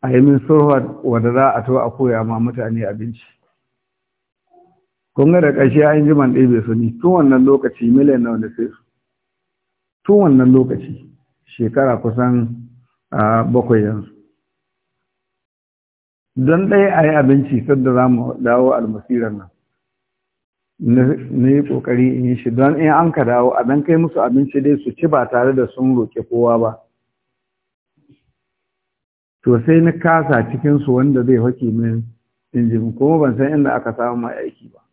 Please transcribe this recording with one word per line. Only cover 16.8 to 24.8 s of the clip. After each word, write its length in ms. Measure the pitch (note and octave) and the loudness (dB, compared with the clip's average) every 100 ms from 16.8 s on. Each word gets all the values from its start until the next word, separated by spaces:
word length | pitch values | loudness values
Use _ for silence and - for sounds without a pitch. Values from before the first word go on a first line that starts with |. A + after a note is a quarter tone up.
| G3 F3+ | 2 2
a 60 | |
yi 100 | D#3 D3+ | 2 2
abinci 480 | C3+ C#3 C#3 B2+ A#2 | 2 2 2 -4 -2
sadda 260 | C#3 C3 | 0 0
za 140 | B2 B2+ | 2 2
mu 260 | B2 B2 B2 | 0 -2 -6
dawo 340 | B2 B2 B2+ | -2 0 2
almasirar 600 | B2 A2+ G#2+ - B2 A2+ | 0 -4 -8 -6 -4 -4
nan. 180 | G#2 F#2 _ _ _ _ _ _ _ _ _ _ _ _ _ | -8 -16 _ _ _ _ _ _ _ _ _ _ _ _ _
Na, 220 | - B2 B2+ D3+ B2+ | 0 2 2 -2 -6
na 180 | C3 B2+ | -2 2
yi 140 | C#3 D3 | 2 0
ƙoƙari 480 | C3 B2+ B2 B2+ | -6 -4 0 0
in 100 | B2+ | 0
yi 120 | B2 B2 | -2 -2
shi 140 | - | -4
don 240 | A#2 C3+ D3+ | 0 0 2
in 60 | D#3 | 0
an 220 | D3+ E3+ | 2 0
ka 140 | D#3 | 0
dawo 260 | A#2+ B2 B2 - | 0 2 0 0
a 60 | |
dan 180 | A#2+ C#3 | 0 -2
kai 140 | D3 E3 | 0 0
musu 240 | E3 - | 0 -2
abinci 400 | A#2 B2+ C#3 C#3+ | 0 0 0 -2
dai 160 | C#3+ C#3+ | -2 -2